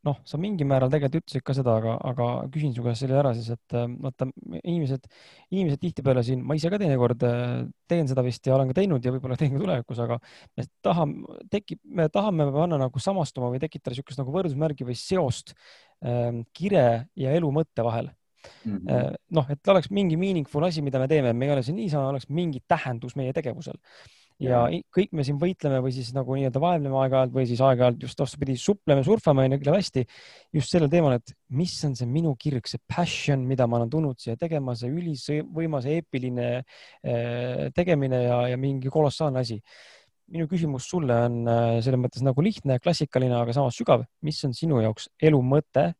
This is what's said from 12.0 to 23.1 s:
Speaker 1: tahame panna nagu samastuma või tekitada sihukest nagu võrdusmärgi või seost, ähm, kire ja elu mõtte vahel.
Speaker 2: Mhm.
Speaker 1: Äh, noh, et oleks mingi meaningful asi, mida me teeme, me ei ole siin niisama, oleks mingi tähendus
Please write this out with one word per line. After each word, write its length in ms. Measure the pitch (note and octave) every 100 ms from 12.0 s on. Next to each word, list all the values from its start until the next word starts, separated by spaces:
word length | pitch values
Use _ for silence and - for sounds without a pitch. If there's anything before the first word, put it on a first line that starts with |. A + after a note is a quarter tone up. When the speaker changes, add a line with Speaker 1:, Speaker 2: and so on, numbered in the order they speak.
| D#3
Speaker 1:
tahame 380 | G3+ G#3 E3 C#3+
panna 260 | C3+ F3 D3+
nagu 240 | C3 B2+
samastuma 480 | G3 G3 D3 - B2
või 120 | B2
tekitada 320 | D#3 - - B2
sihukest 240 | - C3
nagu 160 | C3 E3
võrdusmärgi 500 | F3+ C3+ D#3 C#3+ B2
või 80 |
seost, 600 | A#2+ - F#3 C#3 - - - - - _ _
ähm, 420 | B2 A#2+ A#2+ A#2+ A2+
kire 560 | - F#3 F#3+ B2 A#2 C3 -
ja 160 | C3
elu 160 | D#3+ D#3+
mõtte 320 | D3 D#3+ -
vahel. 300 | A#2 A2+ C#3 - _ _ - - A2+
Speaker 2:
Mhm. 140 | G2 F#2
Speaker 1:
Äh, 280 | B2+ C3+ - _
noh, 180 | E3 C3+
et 240 | C#3+ -
oleks 160 | F#3+ D3+
mingi 300 | G3+ F#3+ D#3+
meaningful 420 | F#3+ F3+ C#3 D3 F3
asi, 140 | D#3+
mida 160 | C#3+ C3
me 80 | C3
teeme, 240 | D3+ B2+
me 160 | A#2 C#3
ei 80 | C#3
ole 60 |
siin 160 | A#2+ F#3
niisama, 320 | G#3+ D3 C3+
oleks 160 | C#3 -
mingi 320 | D3 F3 C3 _
tähendus 480 | E3 C3+ A#2+ B2